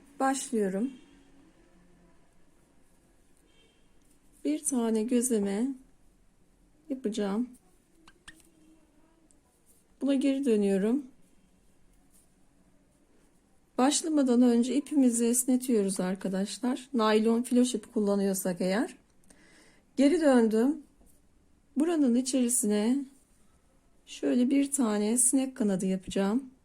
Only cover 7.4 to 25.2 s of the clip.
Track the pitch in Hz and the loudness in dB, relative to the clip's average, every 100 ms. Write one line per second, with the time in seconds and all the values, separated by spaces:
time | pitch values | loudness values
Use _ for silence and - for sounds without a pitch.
7.4 | 247 - _ _ _ _ - - - 311 | -6 -10 _ _ _ _ -20 -20 -20 -20
8.4 | _ 311 311 _ _ _ _ _ _ _ | _ _ _ _ _ _ _ _ _ _
9.4 | _ _ _ _ _ - 269 277 277 269 | _ _ _ _ _ -6 -2 0 0 0
10.4 | 277 214 202 196 208 269 269 - _ _ | 0 0 2 0 0 -2 -4 -18 _ _
11.4 | _ _ _ _ _ _ _ _ _ _ | _ _ _ _ _ _ _ _ _ _
12.4 | _ _ _ _ _ _ _ _ _ _ | _ _ _ _ _ _ _ _ _ _
13.4 | _ _ _ - 254 302 339 302 254 240 | _ _ _ 0 2 2 0 0 2 4
14.4 | 247 233 247 247 - 302 254 233 233 240 | 6 4 2 -2 -2 2 2 2 0 0
15.4 | - 254 254 226 196 196 185 190 190 190 | 0 0 0 0 0 -2 -4 -4 -4 -4
16.4 | 202 - 247 269 - 269 214 220 220 226 | -6 -6 -6 -6 -4 -2 2 2 2 0
17.4 | 247 247 247 214 - 226 202 202 196 190 | 0 2 2 -2 -6 -2 0 0 0 -2
18.4 | 190 175 185 196 320 - _ _ - - | -4 -4 -2 -2 -4 -8 _ _ -20 -20
19.4 | - - - _ _ - 285 339 311 254 | -20 -20 -20 _ _ 2 2 4 4 4
20.4 | 226 220 254 311 - _ - _ _ _ | 4 2 0 -2 -8 _ -20 _ _ _
21.4 | _ _ _ - 320 330 269 233 262 269 | _ _ _ -2 0 2 2 2 0 0
22.4 | 240 240 208 208 214 269 269 - _ _ | 0 0 0 0 0 -2 -4 -16 _ _
23.4 | _ _ _ _ _ _ - - 285 254 | _ _ _ _ _ _ -20 -6 -2 2
24.4 | 247 277 277 - 226 208 208 240 | 2 2 0 0 0 0 0 0